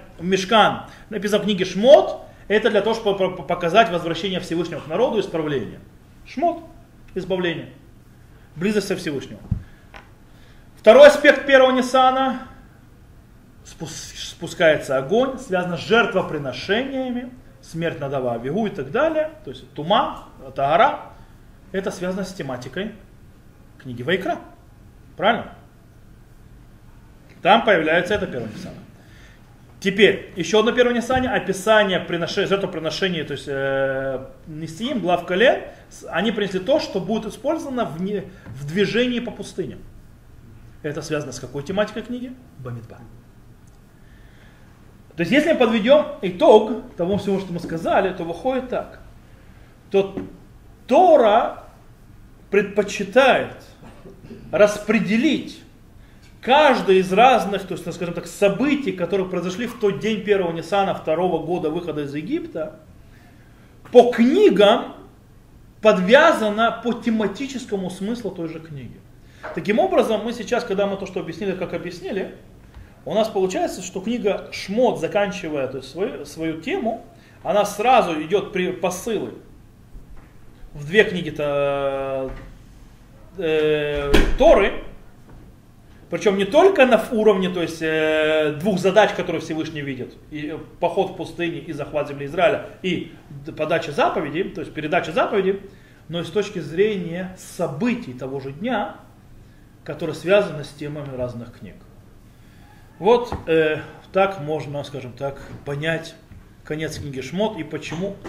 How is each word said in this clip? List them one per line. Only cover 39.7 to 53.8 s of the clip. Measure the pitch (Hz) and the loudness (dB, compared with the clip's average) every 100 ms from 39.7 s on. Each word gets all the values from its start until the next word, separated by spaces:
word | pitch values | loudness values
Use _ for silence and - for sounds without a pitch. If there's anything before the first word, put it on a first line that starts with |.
| 92 - - - - - - - - - - | -10 -18 -20 -20 -20 -20 -20 -20 -20 -20 -12
Это | 151 160 | -10 -8
связано | 147 151 135 | -6 -6 -6
с | 123 | -12
какой | 131 143 | -10 -10
тематикой | 143 190 208 226 | -4 -2 -2 -4
книги? | 214 247 254 254 - - | -10 -10 -12 -16 -20 -16
Бамидбар. | 123 120 - - - - - - - - - - - - - - - - - - - - - - - - | -12 -12 -14 -20 -20 -20 -20 -20 -20 -20 -20 -20 -20 -20 -20 -20 -20 -20 -20 -20 -20 -20 -20 -20 -12 -6
То | |
есть, | 170 | 2
если | 262 311 | 4 4
мы | 302 | 4
подведём | 226 220 202 294 - - | 2 4 4 4 4 -4
итог | 190 180 311 214 220 - - - | -6 2 8 8 6 -6 -8 -6
того | 175 202 | -2 -2
всего, | 202 196 | -2 -4
что | 185 | -4
мы | 170 | -8
сказали, | 165 165 233 285 190 | -8 -6 0 2 2
то | 185 | -2
выходит | 165 170 262 262 254 | -8 -6 -4 -4 -4
так. | 185 - - - - - - - - - - - | -6 -8 -14 -20 -20 -20 -20 -20 -20 -20 -20 -2
То | 196 196 - - - - - - - - | 0 0 -4 -12 -14 -20 -20 -20 -12 2
Тора | 269 359 294 220 220 - - - - - - - - - - - | 6 8 8 6 4 2 -6 -18 -20 -20 -20 -20 -20 -20 -20 -2
предпочитает | 196 196 - 196 - 190 247 262 170 120 - - - | 0 0 -2 -2 -4 0 4 6 4 0 -10 -20 -20